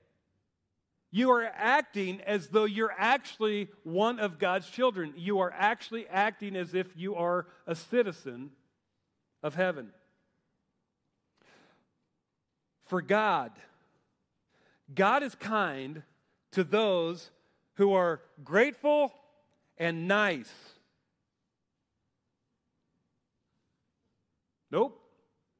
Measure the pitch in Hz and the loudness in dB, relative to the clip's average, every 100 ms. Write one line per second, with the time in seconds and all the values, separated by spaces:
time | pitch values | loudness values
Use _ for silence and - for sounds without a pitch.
0 | _ _ _ _ _ _ _ _ _ _ | _ _ _ _ _ _ _ _ _ _
1 | _ 185 254 240 226 - 220 285 - 202 | _ 0 4 4 2 -2 2 2 0 -4
2 | 185 190 - 208 143 202 214 208 220 180 | -4 -6 -4 -4 0 0 2 0 -4 0
3 | 214 269 - - 214 208 196 - 160 170 | 2 2 0 -4 -2 -2 -6 -12 -4 0
4 | 220 240 208 160 190 190 165 - 254 190 | 0 0 -4 0 0 0 -4 0 0 0
5 | 160 147 175 202 180 170 202 233 - 233 | -8 -8 -2 0 0 2 0 0 -6 -10
6 | 208 185 208 - 202 196 175 185 185 160 | -4 0 0 -2 -8 -6 -4 -4 -4 -8
7 | 185 180 170 180 175 _ - 165 - 240 | -8 -2 0 0 -4 _ -10 -10 -2 0
8 | 214 156 135 120 139 - _ _ _ _ | 0 -4 -12 -12 -14 -18 _ _ _ _
9 | _ _ _ _ 151 147 185 151 110 - | _ _ _ _ -10 -2 -2 -2 -10 -20
10 | _ _ _ _ _ _ _ _ _ _ | _ _ _ _ _ _ _ _ _ _
11 | _ _ _ _ _ _ _ _ _ _ | _ _ _ _ _ _ _ _ _ _
12 | _ _ _ _ _ _ _ _ _ 180 | _ _ _ _ _ _ _ _ _ -4
13 | 143 202 214 170 120 - - _ _ _ | 0 2 4 0 -2 -10 -20 _ _ _
14 | _ _ _ _ _ _ _ _ _ 139 | _ _ _ _ _ _ _ _ _ 2
15 | 190 262 285 - 208 220 185 135 135 156 | 4 4 0 -8 -4 -2 -2 -4 -10 -12
16 | - _ _ _ _ - 165 208 220 180 | -18 _ _ _ _ -2 2 2 2 2
17 | 165 175 - _ _ _ _ - 202 190 | 0 -6 -14 _ _ _ _ 2 4 4
18 | 175 156 - - 139 180 269 254 294 294 | 2 -2 -8 -20 0 4 4 2 2 4
19 | 277 - _ _ _ _ _ _ 165 165 | 2 -2 _ _ _ _ _ _ -4 -2
20 | 175 202 208 156 107 - - - _ _ | 0 2 2 -2 -8 -20 -20 -20 _ _
21 | _ _ _ _ _ _ _ _ _ _ | _ _ _ _ _ _ _ _ _ _
22 | _ _ _ _ _ _ _ _ _ _ | _ _ _ _ _ _ _ _ _ _
23 | _ _ _ _ _ _ _ _ _ _ | _ _ _ _ _ _ _ _ _ _
24 | _ _ _ _ _ _ _ 151 254 - | _ _ _ _ _ _ _ 0 0 -2
25 | _ _ _ _ _ _ | _ _ _ _ _ _